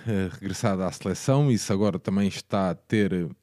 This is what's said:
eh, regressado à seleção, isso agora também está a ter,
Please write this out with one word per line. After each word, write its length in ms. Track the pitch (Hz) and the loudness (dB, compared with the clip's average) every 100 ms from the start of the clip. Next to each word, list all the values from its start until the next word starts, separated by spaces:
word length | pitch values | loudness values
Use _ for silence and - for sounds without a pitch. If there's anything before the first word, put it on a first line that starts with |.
| 120 | -4
eh, 220 | 101 92 | -2 -2
regressado 500 | 78 95 95 107 92 | -6 -8 -2 0 0
à 100 | 92 | -2
seleção, 600 | - - 90 - 135 143 | -4 -4 -4 2 4 4
isso 200 | 110 - | 2 2
agora 280 | 98 104 87 | 2 2 0
também 280 | - 98 98 | -2 0 0
está 440 | - - 101 92 | -2 -4 0 0
a 20 | |
ter, 560 | 85 - 110 98 92 85 - | -2 -2 0 2 0 -4 -8